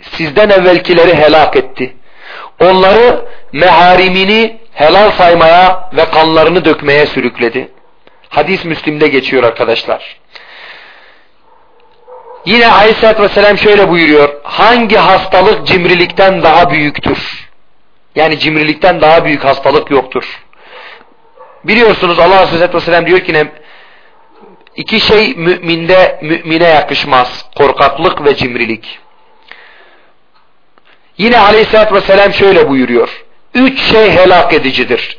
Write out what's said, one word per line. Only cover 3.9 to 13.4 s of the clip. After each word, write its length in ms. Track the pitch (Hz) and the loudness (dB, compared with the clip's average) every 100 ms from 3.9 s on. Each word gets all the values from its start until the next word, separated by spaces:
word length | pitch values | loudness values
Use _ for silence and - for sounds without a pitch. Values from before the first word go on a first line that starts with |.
| 180 185 185 190 220 220 - - | 4 2 0 0 0 -2 -6 -18
helal 380 | - 151 190 208 | 0 2 4 2
saymaya 800 | - 175 170 165 170 185 185 - 143 | 2 2 4 4 4 4 0 -4 -2
ve 80 | |
kanlarını 600 | 160 156 160 160 160 175 | 0 0 2 2 2 0
dökmeye 420 | 156 147 - 147 147 | 0 -2 0 0 0
sürükledi. 640 | 131 120 - 120 123 - - _ _ _ _ _ | -2 -6 -4 -6 -6 -10 -18 _ _ _ _ _
Hadis 360 | 151 151 185 | -4 -2 -4
Müslim'de 440 | 170 156 156 151 151 | -6 -8 -6 -2 0
geçiyor 340 | 135 131 135 | 0 -2 0
arkadaşlar. 760 | 117 - 113 113 - - - - _ - - - - - - - - _ _ _ _ _ _ _ _ _ - - - - | -2 -2 -4 -4 -6 -8 -10 -20 _ -20 -20 -20 -20 -20 -20 -20 -20 _ _ _ _ _ _ _ _ _ -20 -20 -20 -14
Yine 280 | 170 233 233 | -4 0 2
Aleyhisselatü 500 | 190 214 220 226 214 | 2 2 2 0 2
Vesselam 360 | 202 208 | 0 0